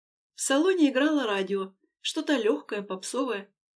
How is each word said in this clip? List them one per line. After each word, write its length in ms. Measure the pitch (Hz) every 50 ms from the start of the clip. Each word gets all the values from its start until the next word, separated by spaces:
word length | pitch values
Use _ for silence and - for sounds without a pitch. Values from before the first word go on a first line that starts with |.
| _ _ _ _ _ _ _
В 60 | -
салоне 480 | - - 269 285 320 381 381 359 302 269
играло 360 | 247 254 294 311 311 285 247
радио, 480 | 214 202 196 190 190 196 196 190 190 - _ _ _ _ _
что-то 340 | - - - 320 302 320 294
лёгкое, 460 | 247 214 214 285 294 - - 220 208
попсовое, 720 | 202 - 190 190 - - - 247 277 247 208 196 196 - _ _ _ _ _